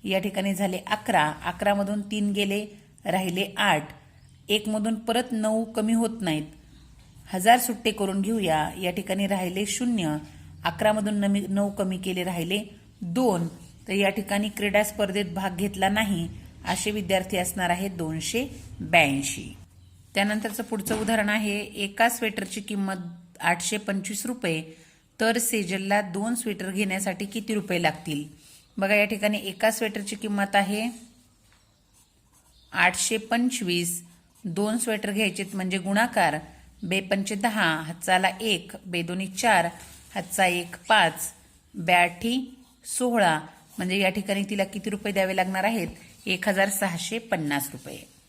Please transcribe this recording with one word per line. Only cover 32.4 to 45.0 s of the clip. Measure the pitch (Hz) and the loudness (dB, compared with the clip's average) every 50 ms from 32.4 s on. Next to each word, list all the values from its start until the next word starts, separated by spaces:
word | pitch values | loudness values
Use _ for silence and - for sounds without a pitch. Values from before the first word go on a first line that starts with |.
| _ _ _ - _ _ | _ _ _ -20 _ _
आठशे | - 190 175 180 185 - - - 226 | 2 4 4 4 4 2 -2 0 -2
पंचवीस, | 220 220 - 240 233 240 254 - - 202 180 175 175 170 170 - - - - - - _ _ _ - - | -2 0 0 0 2 2 0 0 -2 -2 0 0 0 0 -2 -4 -6 -10 -16 -20 -20 _ _ _ -10 -8
दोन | 190 165 190 208 214 220 233 | -4 -2 0 0 0 0 0
स्वेटर | - 233 214 208 - 196 | 0 0 -2 -2 -2 -2
घ्यायचेत | 202 202 220 190 190 - 196 196 - | 0 2 0 0 0 -2 -6 -6 -4
म्हणजे | 190 185 185 185 190 | -4 -2 -2 -2 -2
गुणाकार, | 170 190 196 208 233 247 240 214 180 156 147 156 - - - - - - - - | 0 2 2 2 2 4 4 4 4 4 2 0 -6 -10 -20 -20 -20 -20 -16 -10
बे | - 170 185 190 | -4 0 0 0
पंचे | 190 185 208 196 196 196 214 | 0 0 0 0 0 -2 -2
दहा, | 196 202 233 208 214 190 165 160 | 0 0 0 2 4 2 2 2
हातचा | 160 160 156 170 - - - 185 | 0 -4 -8 -10 -6 2 2 4
आला | 180 190 185 185 185 | 4 4 2 0 0
एक, | 220 220 202 165 - - - - - | 0 0 0 0 -2 -8 -16 -14 -10
बे | 185 175 175 | -4 -4 -4
दोन्ही | 170 165 180 190 190 | -2 -2 -2 -4 -4
चार, | 190 190 - - 233 208 180 170 170 - - - - - - - - - | -6 -4 0 4 6 6 6 4 2 -4 -8 -18 -20 -20 -20 -20 -8 -8
हातचा | 202 180 - - - 190 | -8 -6 -4 0 2 2
एक, | 180 175 175 175 175 - - - - | 4 2 0 -4 -6 -12 -16 2 6
पाच, | 226 208 180 165 160 - - - - - - - _ - _ _ - | 6 6 6 6 2 -2 -8 -10 -10 -14 -20 -20 _ -20 _ _ -12
बे | 202 165 175 | -6 2 4
आठी | 180 175 175 175 175 - - 233 247 262 254 - - - - _ _ _ - | 6 6 6 4 2 -4 -2 0 0 0 -2 -6 -14 -20 -20 _ _ _ -12
सोळा, | - - - 247 247 240 226 196 170 156 151 156 - - - - - - - | -8 -4 -2 0 2 4 6 6 6 4 2 -2 -10 -18 -20 -20 -16 -8 -6
म्हणजे | 180 180 185 202 | -4 -2 0 2
या | 196 190 | 2 2
ठिकाणी | 190 214 196 214 196 196 196 196 | 2 0 -2 0 0 -2 0 -2
तिला | 208 202 190 | 0 -2 -2
किती | 190 - 208 - 214 | -2 -2 -8 -6 -6
रुपये | 196 202 | -6 -4